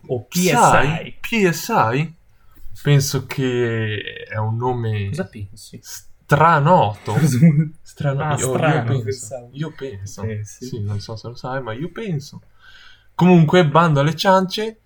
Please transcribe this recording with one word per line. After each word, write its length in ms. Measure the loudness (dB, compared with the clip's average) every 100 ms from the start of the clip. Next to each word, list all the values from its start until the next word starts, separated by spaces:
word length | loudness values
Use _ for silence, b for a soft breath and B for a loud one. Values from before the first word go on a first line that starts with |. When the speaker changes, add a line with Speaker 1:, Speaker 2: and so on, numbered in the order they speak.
| -6
Speaker 1:
o 180 | -8
Speaker 2:
Psy? 260 | -4 -2 2
Speaker 1:
P 20 |
S 300 | 4 6 6
I. 320 | 2 -2 -8 -14
Speaker 2:
P 280 | -4 0 2
S 240 | 0 -2 0 0
I? 220 | 0 -4 -8 _ b b b -12 -4
Penso 420 | 2 2 2 -4
che 1000 | -6 -4 -2 0 -2 -2 -4 -6 -10 -14 -10
è 80 | -6
un 200 | -4 -2
nome 520 | -2 -2 -2 -4 -4
Speaker 1:
Cosa 140 | -6 -8
pensi? 520 | -10 -14 -16 -20 -20
Speaker 2:
stranoto. 1300 | -18 -18 -20 -20 _ 4 4 4 4 4 4 -2 -4 0
Speaker 1:
<laughs> 640 | 2 6 4 4 -2 -8
Speaker 2:
Strano-, 400 | -20 -6 -4 -2
Speaker 1:
Ah, 140 | -2 -2
Speaker 2:
io, 20 | -2
io 60 | 0
Speaker 1:
strano, 280 | 2 0
Speaker 2:
penso, 200 | 0 -2
Speaker 1:
pensavo. 440 | -4 -8 -10 -14 -14
Speaker 2:
io 200 | -12 -12
penso. 480 | -10 -12 -12 -14 -10
Speaker 1:
Eh, 160 | -8 -8
sì. 220 | -12 -14 -12
Speaker 2:
Sì, 160 | -8
non 160 | -8 -8
so 140 | -10 -14
se 120 | -14
lo 60 | -14
sai, 260 | -8 -8
ma 100 | -8
io 180 | -10 -10
penso. 520 | -10 -8 -8 -8 -20 _ b b b b b b
Comunque, 500 | 2 6 6 6 4 4
bando 340 | 4 4 2
alle 140 | 0 0
ciance 600 | 2 2 2 -4 -8 -10